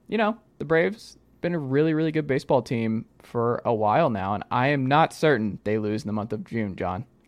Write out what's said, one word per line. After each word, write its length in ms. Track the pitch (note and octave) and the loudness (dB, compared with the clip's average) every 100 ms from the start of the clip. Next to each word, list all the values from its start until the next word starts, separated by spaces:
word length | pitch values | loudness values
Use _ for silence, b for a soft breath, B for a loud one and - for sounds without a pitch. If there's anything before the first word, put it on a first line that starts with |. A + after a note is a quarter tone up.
| - | -6
you 100 | G#3+ | -2
know, 200 | G#3+ A3 _ - | 0 -2 _ -12
the 60 | D3 | 0
Braves 520 | D#3+ F#3 G#3+ - - _ _ | 2 2 -4 -14 -20 _ _
been 120 | F3 | -4
a 60 | F3 | -4
really, 340 | C3 C3+ D#3+ | 0 2 2
really 180 | D#3 D#3+ | 2 0
good 140 | D#3 C#3+ | -2 -2
baseball 360 | C3+ - C#3 | -2 2 0
team 420 | A#2 B2 A2+ A2 - _ | 2 -2 0 -2 -6 _
for 400 | - A#2+ A#2 A#2 - | -8 -2 0 0 0
a 80 | |
while 360 | A2 G#2 B2+ D#3+ | 0 2 2 2
now, 240 | G#2 F#2+ | 0 -2
and 100 | G#2 - | -4 -2
I 180 | B2 C3+ | 0 2
am 160 | C#3+ C3 | 2 2
not 260 | D3 D#3+ | 4 2
certain 460 | - D#3+ B2 G#2+ - | 2 2 4 0 -4
they 140 | G#2+ A2 | -2 -2
lose 260 | G#2+ G#2+ | 0 -4
in 40 | G#2 | -4
the 60 | |
month 200 | G#2+ G#2 | -6 -4
of 100 | A2 | -8
June, 320 | F#2+ A#2 G#2 F2+ | -6 -4 -4 -4
John. 300 | F2+ F#2 - _ | -4 -4 -8 _